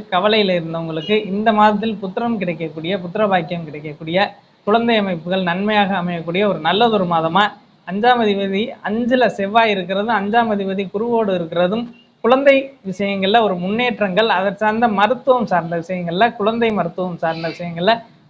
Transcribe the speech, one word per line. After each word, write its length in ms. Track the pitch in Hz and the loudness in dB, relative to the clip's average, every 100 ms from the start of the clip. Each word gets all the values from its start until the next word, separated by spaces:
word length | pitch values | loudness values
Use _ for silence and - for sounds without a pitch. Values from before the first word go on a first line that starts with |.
| 214 | -2
கவலையில 460 | 180 208 220 196 180 | 0 2 4 2 0
இருந்தவங்களுக்கு 720 | 160 165 165 160 156 214 208 | -2 -6 -4 -6 0 -2 0
இந்த 240 | 196 220 | -2 0
மாதத்தில் 440 | 214 214 208 220 202 | 4 2 2 -2 -4
புத்திரம் 420 | 190 226 233 220 | -6 -4 -4 -2
கிடைக்கக்கூடிய, 560 | 180 160 160 160 160 196 | -4 -6 -8 -6 -6 -6
புத்திர 300 | 175 208 214 | -6 -2 0
பாக்கியம் 380 | 185 160 170 156 | 0 -2 -6 -8
கிடைக்கக்கூடிய, 520 | 147 151 147 160 175 202 - _ _ - | -12 -12 -12 -4 0 0 -4 _ _ 0
குழந்தை 280 | 226 233 226 | 2 2 2
அமைப்புகள் 460 | 196 170 165 190 | 0 -4 -4 -2
நன்மையாக 480 | 180 175 208 214 196 196 | -2 -2 0 2 2 0
அமையக்கூடிய 480 | 175 170 165 175 208 | -2 -4 -4 0 0
ஒரு 120 | 160 | 0
நல்லதொரு 460 | 160 190 233 214 175 | 0 2 2 2 2
மாதமா 380 | 165 160 175 208 - - _ - | 0 2 2 2 0 -18 _ -8
அஞ்சாம் 340 | 196 240 240 | 0 4 4
அதிபதி 400 | 214 196 196 196 233 - 180 | 4 0 0 -2 -4 -6 -6
அஞ்சுல 400 | 220 240 254 220 | -2 0 2 2
செவ்வாய் 460 | - 196 226 226 | 0 0 2 2
இருக்கிறதும் 440 | 196 175 190 214 214 | 0 -2 -4 0 0
அஞ்சாம் 340 | 202 233 220 | 2 2 2
அதிபதி 320 | 202 190 190 190 | 0 -2 -4 -4
குருவோடு 420 | 240 233 233 208 | -4 -2 0 0
இருக்கிறதும் 520 | 185 160 170 180 220 240 - _ _ | -2 -2 0 0 0 -6 -12 _ _
குழந்தை 320 | 226 262 277 269 269 - 190 | 2 4 6 4 2 -8 -12
விஷயங்கள்ல 560 | 185 196 196 196 226 | -4 -4 0 2 4
ஒரு 140 | 208 185 | 4 0
முன்னேற்றங்கள், 720 | 180 220 247 214 202 180 220 | -2 -2 -2 -2 0 2 2
அதை 220 | 185 196 | 2 0
சார்ந்த 340 | 190 214 220 240 | 0 0 2 2
மருத்துவம் 600 | 196 214 247 - 254 196 | 4 2 2 2 2 2
சார்ந்த 300 | 175 165 170 | 0 0 -4
விஷயங்கள்ல 580 | 165 185 175 170 233 233 | -4 -6 -4 0 0 2
குழந்தை 340 | 208 233 226 | -2 2 0
மருத்துவம் 460 | 208 170 180 185 170 | 0 -2 -4 -6 -4
சார்ந்த 300 | 165 165 165 | -4 -2 -6
விஷயங்கள்ல 460 | - 175 170 220 233 - - _ | -6 -8 -2 0 0 -4 -20 _